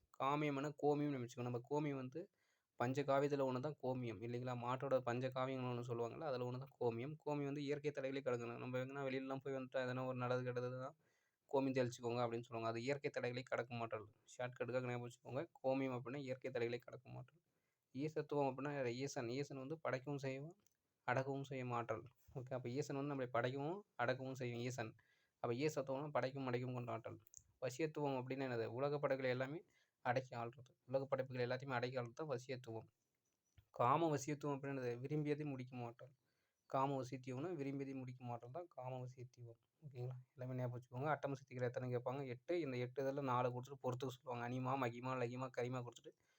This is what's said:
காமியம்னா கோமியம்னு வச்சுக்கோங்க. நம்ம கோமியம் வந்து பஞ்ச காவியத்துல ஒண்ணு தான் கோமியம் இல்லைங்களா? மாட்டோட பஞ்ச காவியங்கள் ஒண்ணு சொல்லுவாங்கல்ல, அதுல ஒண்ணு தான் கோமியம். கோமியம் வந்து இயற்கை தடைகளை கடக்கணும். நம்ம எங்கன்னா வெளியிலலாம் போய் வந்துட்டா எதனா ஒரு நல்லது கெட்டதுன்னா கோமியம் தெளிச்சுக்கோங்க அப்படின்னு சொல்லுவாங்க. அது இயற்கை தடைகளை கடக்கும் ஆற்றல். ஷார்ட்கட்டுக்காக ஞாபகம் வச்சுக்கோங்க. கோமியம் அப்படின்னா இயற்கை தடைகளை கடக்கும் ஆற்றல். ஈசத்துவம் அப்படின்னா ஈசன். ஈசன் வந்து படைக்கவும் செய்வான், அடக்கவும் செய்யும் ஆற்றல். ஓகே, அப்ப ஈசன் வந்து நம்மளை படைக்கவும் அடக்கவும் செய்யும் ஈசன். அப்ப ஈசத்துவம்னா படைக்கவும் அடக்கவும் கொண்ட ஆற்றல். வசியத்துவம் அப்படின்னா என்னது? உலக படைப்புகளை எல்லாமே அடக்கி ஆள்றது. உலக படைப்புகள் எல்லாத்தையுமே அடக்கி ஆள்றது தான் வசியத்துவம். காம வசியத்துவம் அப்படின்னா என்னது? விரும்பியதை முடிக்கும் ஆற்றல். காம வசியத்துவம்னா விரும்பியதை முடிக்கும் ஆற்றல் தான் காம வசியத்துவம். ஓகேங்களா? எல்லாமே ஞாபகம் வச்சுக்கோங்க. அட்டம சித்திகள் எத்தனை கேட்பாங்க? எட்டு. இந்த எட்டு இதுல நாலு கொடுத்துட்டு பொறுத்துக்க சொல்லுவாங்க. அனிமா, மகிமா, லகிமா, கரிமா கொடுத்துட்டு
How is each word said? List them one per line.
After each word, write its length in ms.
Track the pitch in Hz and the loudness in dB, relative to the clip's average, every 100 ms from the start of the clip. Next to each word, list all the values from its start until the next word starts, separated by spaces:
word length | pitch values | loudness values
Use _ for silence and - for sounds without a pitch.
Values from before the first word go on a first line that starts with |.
| _ - | _ -2
காமியம்னா 500 | 131 151 151 139 147 - | 2 4 2 2 -2 2
கோமியம்னு 440 | 147 147 147 131 | 4 6 4 0
வச்சுக்கோங்க. 220 | 120 - | -2 -2
நம்ம 180 | 123 120 | -2 -2
கோமியம் 340 | 123 147 151 | 0 0 2
வந்து 260 | 135 127 160 196 _ _ _ _ - | 0 -4 -8 -10 _ _ _ _ 0
பஞ்ச 220 | 123 135 | 2 4
காவியத்துல 420 | 139 139 143 143 | 6 6 6 4
ஒண்ணு 160 | 131 127 | 4 2
தான் 160 | 151 143 | 0 -2
கோமியம் 400 | 127 131 120 98 | -2 0 -2 -4
இல்லைங்களா? 340 | 117 123 127 123 | -4 -2 -2 -2
மாட்டோட 380 | 120 127 139 131 | 0 0 4 4
பஞ்ச 320 | 123 120 131 | 4 2 0
காவியங்கள் 400 | 131 131 131 123 | 0 0 0 0
ஒண்ணு 180 | 123 123 | -2 -2
சொல்லுவாங்கல்ல, 320 | 117 117 123 | -2 -2 -2
அதுல 240 | 160 123 | -2 0
ஒண்ணு 140 | 123 127 | 0 -2
தான் 160 | 139 - | -8 0
கோமியம். 380 | 120 113 139 151 | 2 2 -2 -4
கோமியம் 280 | 147 147 | -2 0
வந்து 180 | 139 143 | 0 0
இயற்கை 280 | 139 147 147 | 0 0 0
தடைகளை 320 | 135 135 135 | 0 -2 0
கடக்கணும். 360 | 135 120 117 120 | 2 2 0 -4
நம்ம 200 | 127 127 | -2 -2
எங்கன்னா 260 | 131 139 | -2 -2
வெளியிலலாம் 380 | 135 135 135 135 | 0 0 0 -2
போய் 120 | 139 | -2
வந்துட்டா 260 | 135 127 135 | -4 -2 0
எதனா 260 | 127 127 127 | 0 0 0
ஒரு 120 | 127 | 0
நல்லது 240 | 123 127 | 2 2
கெட்டதுன்னா 480 | 127 123 123 127 135 - _ _ _ _ _ | 2 0 -2 -4 -8 -10 _ _ _ _ _
கோமியம் 240 | 139 135 | 4 4
தெளிச்சுக்கோங்க 460 | 131 123 123 120 120 | 4 2 2 0 2
அப்படின்னு 220 | 117 117 | 2 0
சொல்லுவாங்க. 260 | 120 113 113 | -2 -2 0
அது 140 | 117 | 0
இயற்கை 280 | 127 143 143 | 0 0 0
தடைகளை 320 | 131 123 123 | 0 0 -2
கடக்கும் 380 | 127 120 117 117 | 0 -2 0 -2
ஆற்றல். 260 | 113 110 101 - | -2 -4 -8 -16
ஷார்ட்கட்டுக்காக 580 | - - 127 127 120 127 | -16 -6 -6 -2 0 2
ஞாபகம் 220 | 123 123 | 2 0
வச்சுக்கோங்க. 380 | 120 - 123 127 175 | -4 -10 -4 -4 -4
கோமியம் 400 | - 131 135 131 | 0 2 4 4
அப்படின்னா 220 | 123 117 143 | 0 -2 -4
இயற்கை 340 | 131 127 131 | -4 -4 -2
தடைகளை 280 | 123 117 120 | 0 2 0
கடக்கும் 380 | - 123 120 123 | -4 -14 -12 -12
ஆற்றல். 240 | 123 _ _ _ _ _ _ | -12 _ _ _ _ _ _
ஈசத்துவம் 540 | 127 151 156 147 147 139 | -4 -2 -2 0 4 4
அப்படின்னா 440 | 131 143 143 123 | 2 -2 0 0
ஈசன். 360 | 123 139 139 117 | 0 -2 -2 -2
ஈசன் 300 | 131 143 135 | -2 -2 -6
வந்து 200 | 135 160 | -6 -2
படைக்கவும் 400 | 127 131 139 143 | 0 0 -2 -2
செய்வான், 380 | 135 131 151 - _ _ _ _ - | -2 -4 -6 -12 _ _ _ _ 2
அடக்கவும் 360 | 127 135 139 | 2 2 -2
செய்யும் 260 | 139 131 123 | -2 -4 0
ஆற்றல். 340 | 120 117 113 110 - - | 0 0 -4 -6 -18 -12
ஓகே, 180 | 135 127 | -10 -4
அப்ப 160 | 127 123 | -4 -2
ஈசன் 280 | 135 139 139 | -2 -2 -2
வந்து 180 | 143 | -2
நம்மளை 140 | 139 127 | -2 2
படைக்கவும் 520 | 117 123 139 147 196 - - | 2 2 0 -2 -4 -6 0
அடக்கவும் 360 | 120 127 131 | 2 2 -2
செய்யும் 260 | 131 123 117 | -4 -2 0
ஈசன். 320 | 123 123 110 - _ _ _ _ | -2 -2 -6 -8 _ _ _ _
அப்ப 100 | 120 120 | 0 2
ஈசத்துவம்னா 540 | 151 151 135 135 147 | 2 2 0 -2 0
படைக்கவும் 360 | 131 131 135 131 | 0 0 0 0
அடக்கவும் 280 | 123 127 | 0 0
கொண்ட 180 | 123 120 | -2 -2
ஆற்றல். 260 | 113 117 107 - - - _ | -4 -6 -12 -14 -20 -20 _
வசியத்துவம் 540 | 127 127 156 151 143 131 | -4 0 0 2 2 2
அப்படின்னா 280 | 127 135 | 0 -2
என்னது? 200 | 135 120 113 | 0 0 0
உலக 320 | 117 143 147 | 0 0 2
படைப்புகளை 320 | 143 135 131 | 2 2 2
எல்லாமே 280 | 127 135 165 - _ _ _ | 2 0 -4 -10 _ _ _
அடக்கி 320 | 127 127 123 120 | 0 0 -2 -6
ஆள்றது. 340 | 117 117 120 _ | -6 -8 -18 _
உலக 220 | - 135 135 | -2 -2 2
படைப்புகள் 400 | 131 131 127 120 | 0 0 0 0
எல்லாத்தையுமே 260 | 127 139 | 0 0
அடக்கி 240 | 123 123 127 | 0 2 0
ஆள்றது 160 | 117 | -4
தான் 160 | 123 156 | -4 -2
வசியத்துவம். 580 | 123 127 127 117 113 110 _ _ _ _ _ _ - _ - | -2 -2 -6 -6 -8 -10 _ _ _ _ _ _ -20 _ 4
காம 320 | 123 156 165 | 6 8 6
வசியத்துவம் 460 | 143 - 143 147 | 4 0 -2 -2
அப்படின்னா 180 | 135 139 | -2 -2
என்னது? 260 | 135 123 120 | -2 -2 -2
விரும்பியதை 460 | 135 151 147 147 | 0 0 2 0
முடிக்கும் 380 | 151 131 127 127 | 0 -4 -6 -6
ஆற்றல். 300 | 117 - 127 - _ _ _ _ - | -6 -8 -16 -20 _ _ _ _ -2
காம 260 | 135 139 135 | 2 2 2
வசியத்துவம்னா 580 | 127 131 127 127 175 | -2 -6 -6 -4 -4
விரும்பியதை 400 | 165 139 139 135 | -2 -2 -2 -4
முடிக்கும் 360 | 135 127 127 120 | -6 -8 -8 -6
ஆற்றல் 200 | 120 123 | -6 -6
தான் 160 | 160 175 | -10 -10
காம 300 | - 127 127 | -8 -6 -6
வசியத்துவம். 600 | 127 127 123 - 117 117 _ _ | -8 -10 -14 -14 -16 -18 _ _
ஓகேங்களா? 380 | 147 127 123 127 - | -12 -6 -6 -6 -12
எல்லாமே 240 | 131 127 | -8 -4
ஞாபகம் 180 | 127 123 | -2 -2
வச்சுக்கோங்க. 360 | 120 - 123 151 | -2 -6 -2 2
அட்டம 260 | 143 139 | 2 0
சித்திகள் 280 | 135 - 123 | -4 -6 -2
எத்தனை 260 | 120 - 127 | 0 0 0
கேட்பாங்க? 380 | 123 123 139 135 | 0 0 -2 -4
எட்டு. 340 | 123 - 175 | -6 0 0
இந்த 160 | 143 123 | 2 0
எட்டு 260 | 123 131 | 0 0
இதுல 200 | 135 139 | 0 2
நாலு 260 | 135 123 123 | 2 4 4
கொடுத்துட்டு 300 | 123 135 139 | 0 -6 -2
பொறுத்துக்க 300 | 127 123 131 | -2 0 -2
சொல்லுவாங்க. 320 | - 131 120 | -4 -4 -2
அனிமா, 280 | 120 127 127 127 | 0 0 2 2
மகிமா, 360 | 120 120 127 | 2 0 -2
லகிமா, 340 | 131 120 127 131 | 0 0 -2 -4
கரிமா 300 | 123 123 127 | -2 -2 -2
கொடுத்துட்டு 320 | 120 - 156 - _ | -6 -10 -16 -20 _